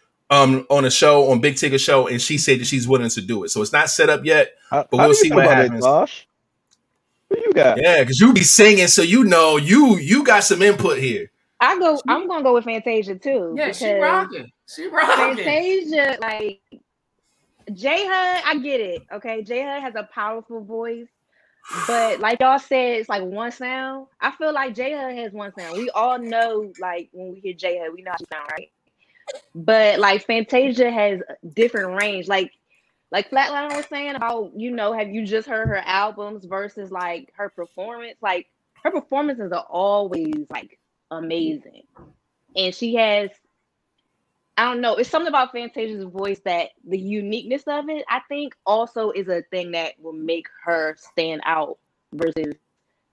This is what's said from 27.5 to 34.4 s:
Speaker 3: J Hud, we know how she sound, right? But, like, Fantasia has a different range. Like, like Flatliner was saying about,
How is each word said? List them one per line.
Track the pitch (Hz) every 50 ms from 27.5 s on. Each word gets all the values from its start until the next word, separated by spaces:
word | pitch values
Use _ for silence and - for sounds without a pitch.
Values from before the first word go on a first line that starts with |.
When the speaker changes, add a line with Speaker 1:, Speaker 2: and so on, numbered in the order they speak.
| 180
Speaker 3:
J | 165 185 180 175 175
Hud, | 165 160 165
we | 185
know | 185 185
how | 185 190
she | 175 -
sound, | 160 151 147 151
right? | 156 - - _ _ _ _ _ _ _ _ _ _ _ _ - - - _ _ -
But, | 170 160 220 220 220 214 208 196 196
like, | 208 196 196 208 -
Fantasia | - 226 226 214 - 254 254 269 269 233 254 247 240
has | 233 220 208 202 196 180
a | - - - _ - 165
different | 147 208 233 233 240 208 190 180 185 196
range. | 208 208 196 185 160 190
Like, | 196 190 180 - _ _ _ _ _ _ _ _ _ _ _ -
like | 165 202 208 -
Flatliner | 269 269 277 - 285 285 294 294 285
was | 294 285
saying | - 294 285 285 285 277
about, | 254 233 233 240 226